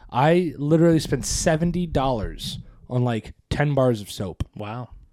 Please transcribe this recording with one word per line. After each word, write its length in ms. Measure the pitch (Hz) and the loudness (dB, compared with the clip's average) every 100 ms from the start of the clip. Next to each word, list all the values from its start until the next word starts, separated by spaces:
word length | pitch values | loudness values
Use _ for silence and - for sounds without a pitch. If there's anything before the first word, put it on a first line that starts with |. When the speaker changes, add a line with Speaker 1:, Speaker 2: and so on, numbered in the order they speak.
| - | -8
Speaker 1:
I 440 | 120 147 175 175 - | 0 4 4 2 -2
literally 420 | 147 160 170 160 | 2 4 6 4
spent 260 | 143 139 - | 2 -4 -2
seventy 600 | - 180 156 170 175 175 | -2 0 2 0 -2 -2
dollars 720 | 147 135 120 90 82 - - - - - | -2 0 -2 -4 -8 -10 -12 -14 -20 -4
on, 140 | 123 | 0
like, 300 | 123 113 - - - | 0 -2 -6 -14 -6
ten 240 | - 147 | -2 0
bars 260 | 135 127 110 | 2 2 2
of 100 | 101 | -4
soap. 340 | - 95 - - - | -10 -8 -6 -8 -8
Speaker 2:
Wow. 360 | 104 117 120 - - | -10 -10 -12 -16 -20